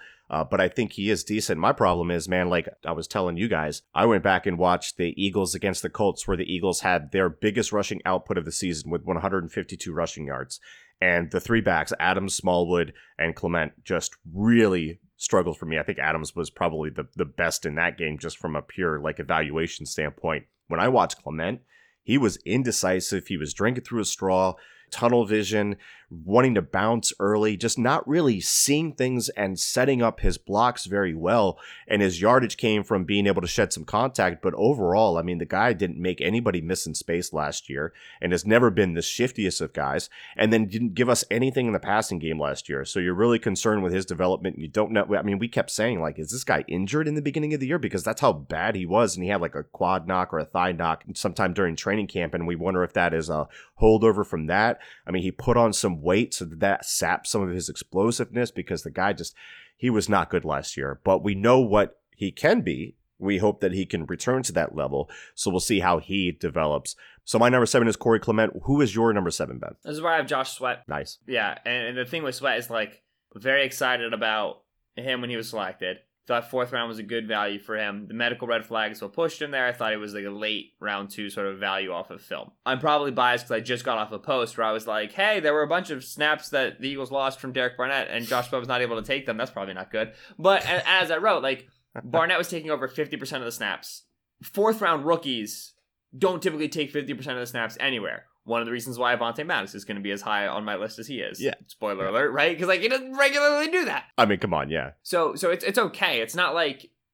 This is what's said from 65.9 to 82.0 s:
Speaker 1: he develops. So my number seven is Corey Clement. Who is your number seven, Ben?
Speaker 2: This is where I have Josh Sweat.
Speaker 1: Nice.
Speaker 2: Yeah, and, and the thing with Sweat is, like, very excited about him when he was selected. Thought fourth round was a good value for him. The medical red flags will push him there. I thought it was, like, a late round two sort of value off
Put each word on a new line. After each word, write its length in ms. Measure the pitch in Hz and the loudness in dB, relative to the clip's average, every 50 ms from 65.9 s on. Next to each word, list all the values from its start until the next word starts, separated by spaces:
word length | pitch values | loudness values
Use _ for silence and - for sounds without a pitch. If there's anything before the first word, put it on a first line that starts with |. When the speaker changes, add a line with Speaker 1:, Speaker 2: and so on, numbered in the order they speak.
| 87 | 2
Speaker 1:
he 340 | 78 - - 95 98 92 87 | 2 0 -2 -2 0 0 -2
develops. 640 | 82 - - 82 69 85 78 76 73 69 - - - - - - - _ _ | -2 -2 -4 -4 0 0 0 0 0 -2 -4 -8 -12 -14 -18 -20 -20 _ _
So 160 | - - 110 | -2 2 4
my 100 | 117 123 | 4 6
number 160 | 127 127 117 | 6 6 4
seven 220 | - - 131 117 | 4 4 4 4
is 80 | 113 104 | 4 2
Corey 240 | - - 120 113 104 | 2 4 4 4 4
Clement. 340 | - 120 107 110 110 - - - - | 4 2 2 2 2 2 0 -2 0
Who 160 | - 143 147 | 2 4 4
is 120 | 139 104 95 | 4 2 2
your 180 | 113 117 113 104 | 2 2 4 4
number 180 | 101 90 85 | 2 0 0
seven, 260 | - - 78 - 64 | -2 -4 -4 -6 -6
Ben? 180 | - - 82 - - - | -8 -10 -12 -12 -12 -12
Speaker 2:
This 120 | 151 151 | -10 -8
is 60 | 156 | -4
where 120 | 165 170 165 | 0 0 0
I 40 | |
have 100 | 160 139 | 0 0
Josh 280 | - 147 131 135 - - | 0 -2 -2 -2 -4 -6
Sweat. 320 | - 131 123 120 - - | -4 -4 -4 -4 -6 -6
Speaker 1:
Nice. 300 | - 73 73 69 - - - _ | -8 -6 -6 -6 -8 -12 -16 _
Speaker 2:
Yeah, 320 | - 127 113 104 98 - - - | -4 -2 -2 -2 -2 -4 -6 -6
and, 220 | 117 123 123 117 | -4 -4 -4 -4
and 100 | 120 127 | -4 -4
the 80 | 127 123 | -6 -6
thing 160 | 123 170 165 | -4 -6 -4
with 140 | 151 131 127 | -4 -6 -4
Sweat 240 | 120 135 135 113 120 | -2 -2 0 0 -2
is, 100 | 120 117 | -2 -4
like, 320 | 117 113 107 107 - _ _ _ _ _ _ _ - | -4 -4 -4 -4 -8 _ _ _ _ _ _ _ -16
very 320 | 104 110 135 135 139 135 | -4 0 2 2 4 2
excited 480 | 131 131 - 139 127 127 120 117 113 113 | 0 0 -2 0 0 0 0 -2 -4 -2
about 480 | 104 113 110 107 107 101 85 - - _ _ _ _ _ _ _ | -2 0 0 0 0 -2 -2 -6 -10 _ _ _ _ _ _ _
him 260 | 117 123 131 127 123 | -8 -4 -4 -4 -4
when 100 | 120 120 | -4 -6
he 60 | 123 | -6
was 120 | 113 113 113 | -6 -6 -6
selected. 480 | 117 107 98 95 92 - 92 90 95 - _ _ _ _ _ | -6 -6 -6 -6 -6 -6 -6 -6 -6 -8 _ _ _ _ _
Thought 220 | - 123 117 117 - | -2 -2 -2 -2 -2
fourth 240 | 131 127 123 123 131 | -4 -4 -2 -2 -4
round 160 | 120 117 117 | -4 -4 -6
was 100 | 110 110 | -8 -10
a 40 | 107 | -8
good 220 | 104 117 117 110 | -6 -6 -6 -4
value 320 | 107 110 104 104 101 101 | -2 -2 -2 -2 -2 -4
for 200 | 98 - - 110 | -6 -8 -6 -6
him. 280 | 107 107 104 101 104 104 90 | -4 -4 -4 -6 -8 -10 -10
The 40 | 110 | -6
medical 360 | 117 120 120 120 - 127 117 | -4 -2 -2 -2 -4 -2 -2
red 160 | 117 110 110 | -2 -2 -2
flags 340 | - 113 110 107 107 107 - | -4 -4 -4 -2 -4 -6 -8
will 80 | 107 | -12
push 340 | 98 - 165 165 156 - - | -8 -4 -2 -2 -2 -4 -6
him 100 | 151 143 | -8 -4
there. 140 | 139 131 127 | -2 -2 -2
I 60 | 123 | -2
thought 220 | 120 - 117 110 107 | -2 -2 -2 -2 -2
it 40 | |
was, 160 | 107 107 104 101 | -4 -6 -8 -8
like, 120 | 104 98 | -8 -8
a 40 | 101 | -8
late 440 | 101 104 107 107 107 95 71 - _ | -8 -6 -4 -4 -4 -6 -8 -12 _
round 320 | _ - 104 101 101 101 101 | _ -6 -6 -6 -6 -6 -8
two 200 | - 107 104 98 | -8 -10 -10 -8
sort 180 | - 104 98 | -6 -4 -4
of 100 | 98 98 | -4 -4
value 360 | 95 101 98 98 98 98 92 87 | -4 -2 -2 -2 -2 -2 -4 -6
off 180 | 85 | -6